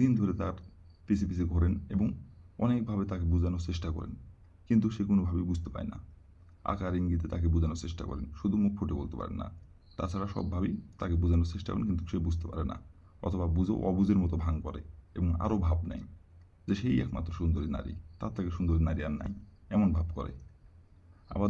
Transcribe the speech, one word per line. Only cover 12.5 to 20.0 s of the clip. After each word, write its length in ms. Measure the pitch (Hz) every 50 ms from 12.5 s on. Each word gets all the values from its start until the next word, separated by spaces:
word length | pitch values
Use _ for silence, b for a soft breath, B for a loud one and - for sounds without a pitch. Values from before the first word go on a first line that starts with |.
পারে 140 | - 80 78 -
না, 60 | - - - - b b b b b b -
অথবা 200 | - 98 92 87 85 80
বুঝেও 200 | 92 92 98 113 113 98 95
অবুঝের 300 | 90 95 98 104 101 95
মতো 140 | 87 85 82 78 80
ভান 100 | 82 80 76 71
করে 140 | 76 - - - - - - - - - 82
এবং 100 | 85 85 82 82 -
আরও 120 | 110 110 98 87
ভাব 120 | 82 80 82 85 -
নেয় 140 | - - - - - - - - - - - - _ - -
যে 80 | - 98 101
সেই 160 | 120 127 127 123 -
একমাত্র 260 | - - - 82 82 - 87
সুন্দরী 300 | 87 82 78 - 73 76 71
নারী, 160 | - - - - - - - - -
তার 120 | 107 110 113
থেকে 140 | 104 90 87 85
সুন্দরী 240 | - 90 85 82 80 80 80
নারী 120 | 80 76 73 76
আর 60 | 76 67
নাই, 100 | - - - - - - - - - - -
এমন 140 | 104 101 90 82
ভাব 100 | 82